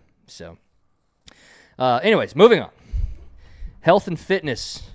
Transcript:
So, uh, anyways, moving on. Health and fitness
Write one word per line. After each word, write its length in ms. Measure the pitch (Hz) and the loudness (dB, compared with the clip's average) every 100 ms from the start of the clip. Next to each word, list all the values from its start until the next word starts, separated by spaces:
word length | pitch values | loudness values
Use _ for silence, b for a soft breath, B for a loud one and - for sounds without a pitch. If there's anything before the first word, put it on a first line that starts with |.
| _ _ _ | _ _ _
So, 300 | - 82 85 _ _ _ _ _ _ - B B B B - | -20 -20 -20 _ _ _ _ _ _ -20 B B B B -4
uh, 220 | 127 120 | -2 0
anyways, 320 | 196 185 101 | 2 0 0
moving 260 | 135 226 185 | 4 6 6
on. 80 | 95 _ B B B B - - B B B B | -2 _ B B B B -18 -20 B B B B
Health 260 | 160 190 196 | 2 2 2
and 120 | 165 | -10
fitness 680 | - 190 151 113 - - - | -4 -4 -2 -8 -8 -14 -16